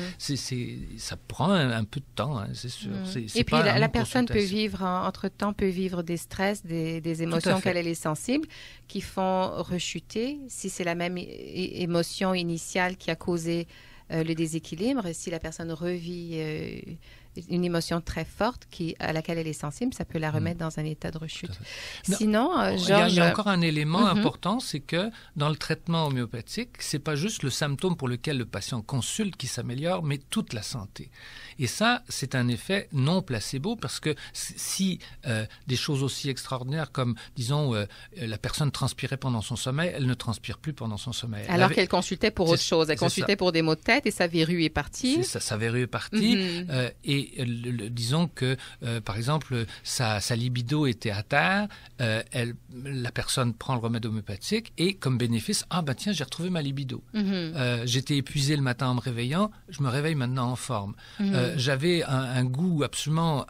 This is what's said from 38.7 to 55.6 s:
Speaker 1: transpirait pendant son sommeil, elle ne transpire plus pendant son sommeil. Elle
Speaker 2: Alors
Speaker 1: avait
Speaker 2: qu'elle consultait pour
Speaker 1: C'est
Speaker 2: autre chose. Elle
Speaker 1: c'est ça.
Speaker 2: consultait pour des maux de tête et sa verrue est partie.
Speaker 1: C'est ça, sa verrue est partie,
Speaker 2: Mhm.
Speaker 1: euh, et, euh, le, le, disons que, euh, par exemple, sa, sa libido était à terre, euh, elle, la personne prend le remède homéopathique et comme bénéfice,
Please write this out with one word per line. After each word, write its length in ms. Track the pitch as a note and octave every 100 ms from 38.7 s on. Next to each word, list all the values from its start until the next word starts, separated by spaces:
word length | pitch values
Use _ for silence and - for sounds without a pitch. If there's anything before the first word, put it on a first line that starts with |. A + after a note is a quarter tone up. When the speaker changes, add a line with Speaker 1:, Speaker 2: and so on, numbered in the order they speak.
Speaker 1:
transpirait 460 | - C3 - A#2+ C3+
pendant 220 | C3+ A#2
son 140 | G2
sommeil, 380 | A2+ C3 C#3 F3
elle 120 | C3+ B2+
ne 80 |
transpire 440 | A#2+ - G#2+ - G#2+
plus 140 | D#3+
pendant 240 | C#3+ A2+ G#2+
son 160 | -
sommeil. 320 | A2+ A#2+ G#2 A2+
Elle 80 |
Speaker 2:
Alors 120 | F3 F#3+
Speaker 1:
avait 100 | D#3+
Speaker 2:
qu'elle 120 | F3+
consultait 440 | F#3 - F3+ G#3+
pour 160 | - E3+
Speaker 1:
C'est 60 |
Speaker 2:
autre 80 | E3+
chose. 260 | - E3 D#3
Elle 60 | D3
Speaker 1:
c'est 60 |
ça. 20 | -
Speaker 2:
consultait 300 | - - G3
pour 160 | F3+
des 100 | E3
maux 140 | D#3+ D#3
de 40 |
tête 240 | - B3 A3
et 40 |
sa 160 | - F3
verrue 380 | E3 D#3+ F3
est 40 | D#3
partie. 460 | D3 C#3+ - B3+ D#4
Speaker 1:
C'est 40 |
ça, 180 | F#4 -
sa 160 | - G#2+
verrue 260 | A#2 A#2+
est 40 | B2
partie, 480 | A2 - G#3+ A3 G3+
Speaker 2:
Mhm. 300 | F#3 F3 F3
Speaker 1:
euh, 200 | C3 B2 -
et, 160 | - C#3
euh, 240 | B2 -
le, 260 | B2 A#2 A#2+
le, 180 | A#2+ G#2+
disons 380 | A#2+ A#2 D3+ E3+
que, 280 | - B2+ C3 - -
euh, 200 | A#2+ A2+
par 160 | G#2+ G#2
exemple, 480 | A#2 D3+ - B2 A2+ -
sa, 360 | - - A2+ G#2+
sa 140 | - A#2+
libido 500 | B2 B2 A#2+ D3+ C#3+
était 240 | G#2+ A2+
à 120 | G2+
terre, 460 | - C#3+ E3+ G3 G#3 - - -
euh, 220 | A#2+ A2 -
elle, 220 | C3 A#2+ A#2+ - B2
la 300 | C#3 C3+ A#2
personne 400 | B2+ - - A#2+
prend 220 | A2+ -
le 60 | B2+
remède 260 | A2+ A#2 A2+
homéopathique 640 | A2 G#2+ G2+ - A3 A3+ -
et 160 | F3
comme 240 | G3 C#3+ B2
bénéfice, 480 | A#2+ A#2 - G#3